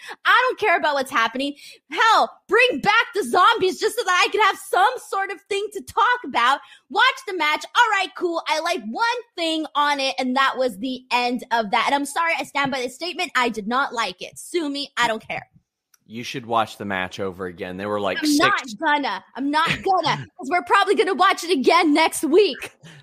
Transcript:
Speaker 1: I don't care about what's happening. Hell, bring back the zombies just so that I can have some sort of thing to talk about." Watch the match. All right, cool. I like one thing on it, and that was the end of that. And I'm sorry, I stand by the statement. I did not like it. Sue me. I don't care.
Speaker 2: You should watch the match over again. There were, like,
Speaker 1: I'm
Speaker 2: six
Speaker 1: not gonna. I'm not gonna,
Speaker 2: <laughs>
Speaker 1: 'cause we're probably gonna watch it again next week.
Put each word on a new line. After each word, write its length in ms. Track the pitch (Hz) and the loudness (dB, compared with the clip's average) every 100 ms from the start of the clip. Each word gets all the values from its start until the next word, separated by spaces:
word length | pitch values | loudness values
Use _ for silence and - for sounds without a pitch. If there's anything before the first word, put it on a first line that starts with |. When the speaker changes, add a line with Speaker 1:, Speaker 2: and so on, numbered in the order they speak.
| - - 339 | -18 -4 2
Speaker 1:
I 180 | 427 508 | 4 4
don't 120 | 359 | 0
care 180 | 415 339 | 2 2
about 180 | 302 277 | 2 0
what's 160 | 262 | -2
happening. 420 | 277 233 254 277 285 - - - | 0 0 -2 -6 -8 -16 -20 -8
Hell, 440 | 330 453 370 240 - - | 0 4 4 2 -2 0
bring 320 | 415 494 302 | 4 4 2
back 240 | 392 440 466 | 2 2 2
the 100 | 403 247 | -2 0
zombies 540 | 359 403 453 370 - | 4 6 4 0 0
just 160 | 403 - | -2 -2
so 80 | 381 | 0
that 180 | 359 381 | 2 2
I 60 | |
can 100 | 381 | 4
have 160 | 403 381 | 2 0
some 360 | - 370 381 508 - | 0 2 2 0 -6
sort 220 | 392 392 | -6 -6
of 40 | 403 - | -8 -6
thing 180 | 392 415 | -6 -4
to 80 | 392 | -8
talk 380 | 254 - 440 494 302 | -6 0 2 0 -2
about." 340 | 233 240 285 - - - | 0 2 0 -4 -20 -6
Watch 140 | 370 508 523 - | 2 2 0 -6
the 60 | 370 | -2
match. 280 | 302 311 - 415 | -2 -2 -2 2
All 140 | 453 | 4
right, 180 | 403 349 - | 2 -2 -4
cool. 240 | 349 330 - | -2 -2 -2
I 120 | 311 | -2
like 220 | 339 339 208 | -2 -4 -4
one 160 | 339 466 494 - - | -2 -2 -2 -8 -6
thing 300 | 330 320 302 285 | -4 -2 -2 0
on 240 | 294 285 | 0 2
it, 160 | 269 - | -2 -2
and 160 | 254 262 | -2 2
that 220 | 269 233 | 0 2
was 200 | 254 190 | -2 -2
the 260 | 262 254 - | -8 -8 -4
end 320 | 247 247 247 - | -2 0 -4 -2
of 200 | 233 208 | -2 0
that. 140 | 233 220 | 0 2
And 80 | 285 | 0
I'm 100 | 285 | -2
sorry, 280 | 339 330 320 | -2 -2 -2
I 60 | |
stand 280 | 294 277 277 | -4 -4 -2
by 100 | 269 | -2
the 80 | 247 | -6
statement. 420 | - 339 339 339 254 | -8 -10 -6 -4 0
I 140 | 240 | 0
did 180 | 214 202 | -2 -4
not 260 | 254 277 | -2 -2
like 280 | 233 202 - | -4 -6 -6
it. 160 | - - | -14 -16
Sue 320 | - 349 294 | -6 -4 -4
me. 220 | 277 269 - | -6 -8 -2
I 100 | 240 | -2
don't 180 | 220 - | -2 -6
care. 240 | 165 - _ _ _ _ _ - | -12 -12 _ _ _ _ _ -16
Speaker 2:
You 180 | 110 | -12
should 220 | 120 139 113 | -10 -10 -2
watch 320 | 113 110 - | 0 0 -4
the 80 | 101 | -4
match 340 | 95 92 - | -4 -4 -4
over 280 | 98 90 92 | -6 -6 -10
again. 300 | 85 92 92 | -8 -10 -6
There 120 | 104 | -4
were, 100 | 104 | -2
like, 200 | 98 92 | -2 -2
Speaker 1:
I'm 80 | 302 | 0
Speaker 2:
six 120 | 294 | 2
Speaker 1:
not 240 | 381 370 262 208 | 2 0 -6 -6
gonna. 440 | 311 294 254 - - - | -2 -2 -2 -8 -12 -8
I'm 140 | 277 | -2
not 160 | 302 320 - | 0 0 -2
gonna, 360 | 381 370 302 170 - | 0 0 0 -4 -6
Speaker 2:
<laughs> 60 | - | -12
Speaker 1:
'cause 100 | - | -4
we're 140 | 359 | -4
probably 300 | - 403 381 381 | 2 2 2 2
gonna 200 | 370 277 | 2 2
watch 280 | 359 - | 2 2
it 60 | 330 | -2
again 420 | 302 247 339 330 | 0 4 4 4
next 300 | 302 320 - | 4 2 0
week. 480 | 294 349 392 240 - _ - - | 2 4 4 0 -12 _ -20 -18